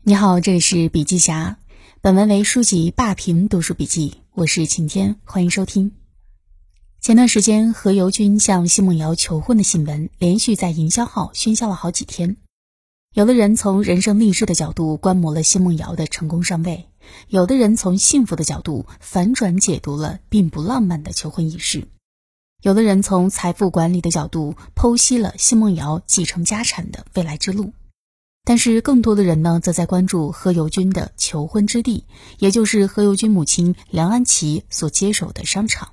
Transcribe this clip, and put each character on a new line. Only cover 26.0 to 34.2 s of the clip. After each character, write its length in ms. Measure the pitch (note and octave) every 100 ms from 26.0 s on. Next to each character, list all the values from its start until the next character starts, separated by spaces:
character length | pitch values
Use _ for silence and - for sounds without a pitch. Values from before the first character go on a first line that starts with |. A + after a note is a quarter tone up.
| -
继 180 | - E3
承 180 | F3
家 200 | E3+ G#3+
产 260 | A#3 - E3+
的 160 | - -
未 80 | -
来 160 | E3 D3
之 140 | -
路。 220 | G3 G3+ - - _ _ _ _ _
但 140 | - A#3+
是 240 | A#3+ A3+
更 220 | C4 C4
多 100 | A3+
的 100 | G#3
人 200 | F#3 D#3
呢， 160 | E3 E3+
则 120 | F3+
在 140 | E3+ E3+
关 220 | F#3 F#3
注 240 | F#3 D3
何 200 | - F#3+
猷 160 | F3 D#3
君 220 | F#3+ F#3
的 220 | F#3 - -
求 300 | - D#3 D3+
婚 220 | G#3+ G#3
之 160 | A#3+
地， 220 | A#3 G3+ - - - -
也 100 | G3
就 160 | A3+ G#3+
是 220 | G#3+ G3
何 160 | -
猷 120 | G#3 G3
君 140 | A3
母 160 | F#3+ D3
亲 300 | - F3 F3+ -
梁 180 | E3+ E3+
安 160 | A#3+